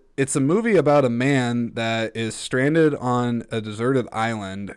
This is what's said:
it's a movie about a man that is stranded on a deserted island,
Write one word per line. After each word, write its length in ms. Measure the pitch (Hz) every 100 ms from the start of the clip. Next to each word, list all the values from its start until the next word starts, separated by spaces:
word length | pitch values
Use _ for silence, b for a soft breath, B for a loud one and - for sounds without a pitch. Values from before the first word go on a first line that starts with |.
| _ -
it's 180 | 135 151
a 60 |
movie 340 | 135 185 233 190
about 300 | 147 147 131
a 40 |
man 640 | 117 131 139 120 120 117 117
that 400 | 113 113 110 113
is 200 | 113 -
stranded 600 | - 127 139 160 156 143
on 480 | 123 123 120 117 -
a 100 | 117
deserted 460 | 107 107 120 135 117
island, 640 | 110 113 113 98 95 98